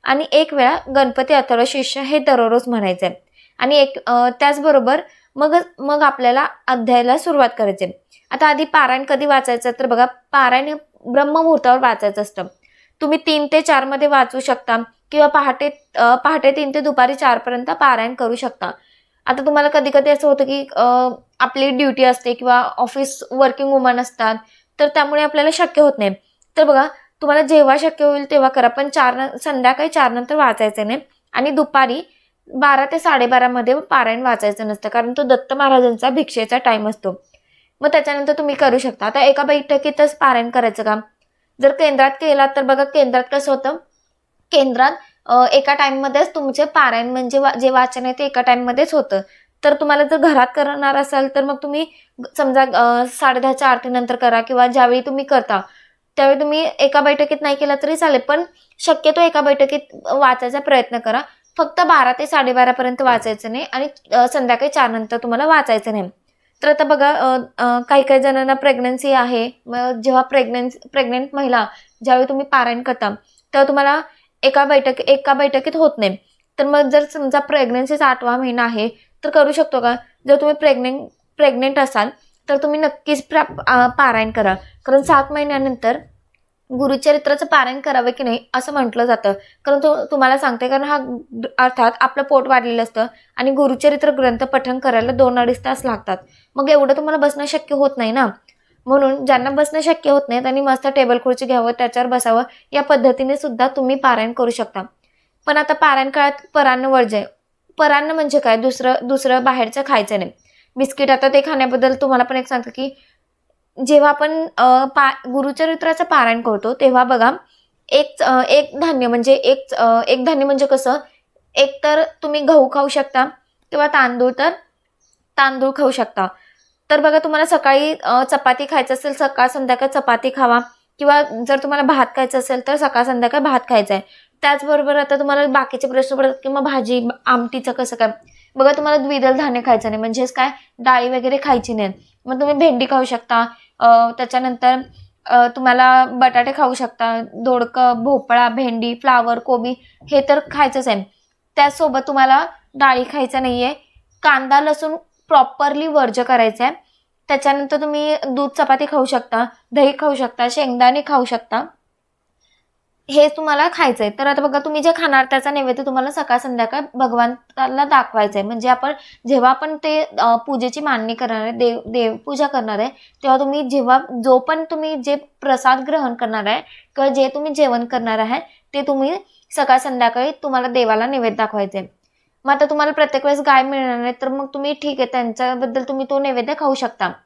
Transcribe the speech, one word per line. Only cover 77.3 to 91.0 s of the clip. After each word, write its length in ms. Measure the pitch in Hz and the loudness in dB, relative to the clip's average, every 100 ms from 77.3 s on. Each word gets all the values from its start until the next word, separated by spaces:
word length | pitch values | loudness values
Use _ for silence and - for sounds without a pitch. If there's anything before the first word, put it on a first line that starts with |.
| 285 | -2
प्रेग्नन्सीचा 680 | 277 294 247 247 269 294 285 | 0 -2 0 -2 -2 0 0
आठवा 300 | 254 240 247 | 0 -2 -2
महिना 280 | 262 240 | -2 -2
आहे 240 | 233 226 226 - _ _ | -2 -2 -6 -8 _ _
तर 60 | 302 | 0
करू 220 | 302 285 | 2 2
शकतो 280 | 294 - 254 | 2 0 0
का? 140 | 240 240 - _ 247 | -2 -2 -8 _ 2
जर 80 | 285 | 4
तुम्ही 180 | 294 | 4
प्रेग्नंट, 540 | 294 302 269 247 269 330 _ _ - | 0 2 2 -2 -6 -12 _ _ 2
प्रेग्नंट 420 | 294 240 269 277 | 2 2 -2 0
असाल 300 | 269 240 220 - _ _ - | 0 0 -4 -6 _ _ -4
तर 80 | 285 | -2
तुम्ही 240 | 294 302 | -2 -2
नक्कीच 420 | 302 294 - 294 | -2 -4 -4 -4
प्रा-, 380 | - 311 - - - | 0 -2 -2 -4 0
अ, 200 | 247 247 | 2 2
पारायण 440 | 247 262 226 220 | 2 2 2 -2
करा, 240 | 220 196 | -2 -2
कारण 480 | 190 - _ - 269 | -2 -8 _ 0 0
सात 300 | 285 294 277 | 4 2 2
महिन्यानंतर 640 | 294 294 277 269 247 226 269 - _ _ _ _ _ _ | -4 -4 -2 -4 -2 -2 -4 -8 _ _ _ _ _ _
गुरुचरित्राचं 760 | 254 277 269 302 294 294 294 320 | -4 -2 0 0 0 -2 -4 0
पारायण 340 | 302 254 262 | 0 0 -6
करावं 300 | 285 262 233 | -4 -2 -2
की 140 | 226 | -4
नाही 140 | 254 233 _ | -6 -6 _
असं 180 | 254 254 | -8 -6
म्हटलं 320 | 285 247 233 | -4 -4 -2
जातं, 280 | 240 226 202 196 - _ | 0 0 0 -4 -10 _
कारण 140 | - 277 | -2 0
तो 260 | 302 302 | 2 0
तुम्हाला 340 | - 294 262 269 | -2 0 2 2
सांगते, 300 | 277 233 254 | -2 -4 -2
कारण 140 | 269 | -2
हा 160 | 285 | -2
ग-, 480 | 294 | -4